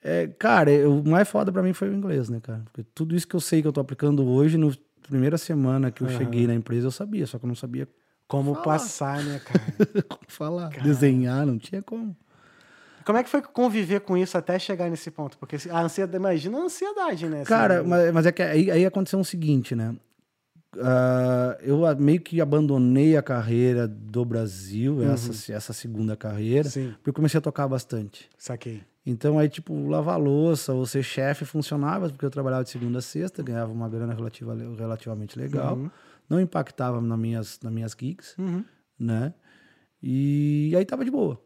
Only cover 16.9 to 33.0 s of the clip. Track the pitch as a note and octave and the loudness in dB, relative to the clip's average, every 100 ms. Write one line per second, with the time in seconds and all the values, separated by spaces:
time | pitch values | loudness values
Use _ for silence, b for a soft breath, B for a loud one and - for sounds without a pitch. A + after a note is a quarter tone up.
16.9 | G#4 F4+ F#3 E3 D3+ C#3+ A3+ G#3+ F3+ E3 | -2 -4 -2 -4 -6 2 4 4 4 4
17.9 | F3 E3+ E3 D#3+ F3 F3 D#3 F#3+ E3+ F#3 | 4 4 6 4 2 2 4 4 4 4
18.9 | F#3 F#3+ G3 F#3 F3 D#3 C#3 A#2 A#2+ A2+ | 2 0 0 -2 -2 2 2 2 -4 -4
19.9 | A#2 _ _ _ _ _ _ _ - B2 | -6 _ _ _ _ _ _ _ -4 2
20.9 | B2+ B2+ B2+ B2+ B2+ B2+ G2 B2+ C#3+ E3 | 4 4 4 2 2 0 -2 0 2 4
21.9 | C#3+ C#3+ E3+ E3 E3 D3+ D3 D3+ C#3 B2 | 4 4 4 2 0 2 2 4 4 4
22.9 | C3 D3+ D#3 - B2 A2 A#2 B2 A#2+ A#2 | 6 6 6 4 -2 0 2 4 4 0
23.9 | G#2+ G#2+ A2 A#2+ A#2 A2 F#2 F#2+ G2+ B2+ | -4 -6 -2 -2 -2 -4 -6 -8 -4 -2
24.9 | D3 B2 C3 A#2+ A2 - G#2+ - A2 A#2+ | 2 2 0 -2 -10 -10 -10 -8 -12 -10
25.9 | A2 A2 G#2+ A2 G#2 G#2+ C3 D3 C3+ C3 | -4 -4 -4 -6 -4 0 2 2 -4 -8
26.9 | G#2+ - C#3+ D3+ D#3+ D#3 D3 C#3 C3 - | -6 -6 0 2 2 0 -4 -2 -2 -4
27.9 | A#2 G#2 - - _ - B2 - A2 F#2+ | -8 -8 -12 -20 _ -12 -12 -10 -14 -16
28.9 | _ - A#2 D3 D3+ D3+ D3 D#3+ D#3 C#3+ | _ -6 -2 0 2 2 0 -10 -6 -2
29.9 | D#3 D3+ F3 C#3+ C#3+ D#3+ D#3+ - C3 B2+ | -2 0 0 2 2 2 0 -2 -2 -2
30.9 | C#3 B2+ - C3+ C#3+ C3+ D#3 D3 D3+ C#3+ | -2 -4 -4 -2 -4 -6 -6 -4 -2 -2
31.9 | F#3 F3+ C3+ C#3 C3+ C3+ C3 B2 B2+ A#2+ | -2 -4 -4 -6 -4 -2 -2 -4 -6 -4
32.9 | B2 | -4